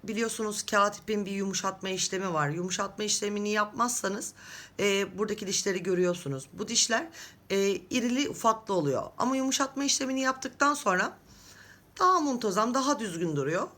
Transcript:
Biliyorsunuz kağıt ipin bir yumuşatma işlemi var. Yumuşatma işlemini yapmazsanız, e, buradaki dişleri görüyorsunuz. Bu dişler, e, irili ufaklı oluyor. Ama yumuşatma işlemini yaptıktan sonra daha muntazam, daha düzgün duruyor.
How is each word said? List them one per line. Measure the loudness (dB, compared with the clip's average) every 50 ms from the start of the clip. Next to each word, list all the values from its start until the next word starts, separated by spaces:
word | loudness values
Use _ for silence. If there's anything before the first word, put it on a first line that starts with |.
| -6
Biliyorsunuz | -6 -4 -2 -2 -2 -2 -4 -4 -4 -4 -6 -4
kağıt | 0 4 4 4 4 2
ipin | -4 -4 -2 -2 -2 -2
bir | -2
yumuşatma | -2 -2 -2 -2 -2 -2 -2 -2 -4 -4 -4 -4
işlemi | -2 -2 -2 -2 -2 -2 -2 0 0
var. | 2 2 2
Yumuşatma | 0 -2 -2 -2 -2 -2 -2 -4 -4 -6 -2
işlemini | -2 0 0 0 -2 -2 -2 -2 0
yapmazsanız, | 2 2 0 0 0 -2 0 0 0 -2 -2 -2 -4 -4 -8 -10 -12 -16 -20 -18 -16 -18 -18 -18 -4 0
e, | 2 2 2 2 0 -2 -2 -4
buradaki | -2 -2 -2 -6 -4
dişleri | -2 -2 -2 0 0 -2 -2 0
görüyorsunuz. | 0 2 2 4 2 2 0 -4 -6 -6 -6 -8 -12 -8
Bu | -8 -6 -2
dişler, | 2 2 2 4 2 0 0 -4 -12 -16 -18 -18 -20 -20 -6 -2
e, | 0 2 2 2
irili | 0 -2 -4 -2 -2 0 2 2 2 2 0 -2
ufaklı | -2 2 2 2 2 2 0 -2 0
oluyor. | 2 2 2 0 0 -2 -6 -4 -2
Ama | 0 0 0
yumuşatma | 0 0 0 0 0 -2 -2 -2 -4 0
işlemini | 0 0 0 0 -2 -2 0
yaptıktan | 0 0 0 -2 -6 -12 -2 2 2 2 2
sonra | 2 2 2 2 2 0 -2 -4 -10 -20 -20 -20 -20 -20 -20 -20 -20 -20 -20 -20 -20 _ -20 -2 4
daha | 4 6 6 6
muntazam, | 4 2 0 0 0 0 2 2 2 2 2
daha | 2 2 2 2 0
düzgün | 0 -6 -2 -2 -2 0 0
duruyor. | 0 0 0 0 0 -2 -4 -8